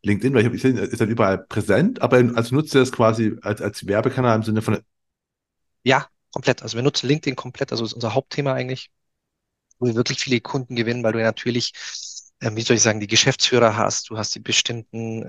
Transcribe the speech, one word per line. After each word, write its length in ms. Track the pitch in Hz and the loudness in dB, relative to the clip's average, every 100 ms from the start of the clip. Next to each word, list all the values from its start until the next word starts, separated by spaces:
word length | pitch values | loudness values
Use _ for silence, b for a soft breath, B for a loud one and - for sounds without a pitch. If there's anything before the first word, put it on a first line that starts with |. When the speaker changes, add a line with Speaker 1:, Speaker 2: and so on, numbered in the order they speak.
Speaker 1:
LinkedIn, 300 | 98 101 127 | 0 0 2
weil 80 | 131 | 4
ich 60 | 113 | 4
hab, 60 | |
ich 80 | 95 | 2
sehe, 120 | 131 | 2
ist 260 | 117 92 - | 2 -2 0
dann 100 | 110 | 0
überall 280 | 113 101 95 | 2 2 2
präsent, 600 | - 110 101 101 196 262 | -4 -4 2 2 2 0
aber 180 | 123 127 | 4 6
in, 160 | 120 120 | 4 2
also 200 | 117 131 | 0 -2
nutzt 200 | 151 135 | 2 4
ihr 60 | |
das 100 | 131 | 4
quasi 460 | - 113 113 110 - | 4 2 4 0 -2
als, 200 | 101 104 | -6 -4
als 260 | 101 - 92 | -6 -6 -2
Werbekanal 480 | 101 123 - 127 110 | 0 0 2 2 2
im 60 | |
Sinne 180 | 110 107 | 0 -2
von 160 | 107 110 - _ _ _ _ _ _ _ _ _ | 0 -4 -6 _ _ _ _ _ _ _ _ _
Speaker 2:
Ja, 240 | 120 135 - _ _ | 2 2 0 _ _
komplett. 280 | - 135 123 | -4 -2 -2
Also 140 | 110 113 | -4 -2
wir 60 | |
nutzen 240 | 135 - 123 | -2 0 0
LinkedIn 280 | 151 - 131 | 0 -2 -8
komplett, 360 | 127 - - | -10 -8 -6
also 140 | 113 110 | -4 -6
ist 80 | |
unser 200 | 117 117 | -4 -4
Hauptthema 400 | 120 - - 139 | -2 -4 -4 -4
eigentlich, 380 | 131 127 131 - _ _ _ _ _ _ _ _ - | -4 -4 -8 -12 _ _ _ _ _ _ _ _ -4
wo 80 | 123 | -2
wir 80 | 113 | 0
wirklich 240 | 117 135 | 0 -2
viele 220 | - 123 | -2 -2
Kunden 340 | - 139 123 120 | -2 -6 -4 -4
gewinnen, 260 | 113 120 | -2 -2
weil 100 | 113 | 0
du 60 | 113 | 0
ja 60 | 110 | 0
natürlich, 480 | - - 120 - B B B B B - _ | -2 -2 -2 -4 B B B B B -20 _
ähm, 140 | 120 110 | -4 -2
wie 40 | |
soll 140 | 113 117 | 2 2
ich 60 | |
sagen, 160 | 113 107 | 2 0
die 80 | 101 | 0
Geschäftsführer 680 | 110 139 - - 123 117 107 | 2 2 2 2 4 4 4
hast, 320 | 98 - - | 0 -2 -6
du 80 | 110 | -6
hast 180 | 104 - | -6 -6
die 40 | |
bestimmten, 840 | 110 107 - 117 110 113 113 113 | -2 -2 -2 -6 -10 -8 -6 -6